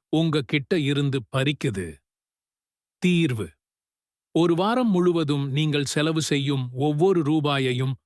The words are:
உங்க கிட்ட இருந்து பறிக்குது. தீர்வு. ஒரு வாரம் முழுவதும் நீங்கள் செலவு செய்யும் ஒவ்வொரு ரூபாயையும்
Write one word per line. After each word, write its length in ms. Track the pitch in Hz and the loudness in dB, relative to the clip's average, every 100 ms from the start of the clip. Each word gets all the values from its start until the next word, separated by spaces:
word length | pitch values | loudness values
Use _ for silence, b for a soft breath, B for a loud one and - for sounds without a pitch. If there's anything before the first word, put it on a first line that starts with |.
| _ | _
உங்க 320 | 156 165 151 | 0 0 -2
கிட்ட 380 | 120 151 131 175 | -2 -4 -2 -2
இருந்து 420 | 139 143 143 131 110 131 | 0 0 0 -2 -4 -2
பறிக்குது. 580 | 135 147 139 95 85 76 _ _ _ _ _ _ _ _ _ _ | -2 -2 -4 -4 -8 -14 _ _ _ _ _ _ _ _ _ _
தீர்வு. 560 | 180 175 160 117 87 - _ _ _ _ _ _ _ 156 | 2 2 2 -2 -6 -12 _ _ _ _ _ _ _ 0
ஒரு 180 | 170 170 | 2 2
வாரம் 340 | 202 247 240 | 0 0 2
முழுவதும் 640 | 180 180 170 147 147 139 | 2 2 2 0 -2 -2
நீங்கள் 340 | 139 156 147 135 | -2 0 0 -2
செலவு 360 | 156 156 160 | -2 0 -2
செய்யும் 480 | - 143 139 139 123 | 0 -2 0 -2 -4
ஒவ்வொரு 520 | 127 147 147 185 180 | -2 -2 2 2 2
ரூபாயையும் 720 | 147 156 147 139 127 127 131 131 | 2 0 0 0 0 0 -2 -6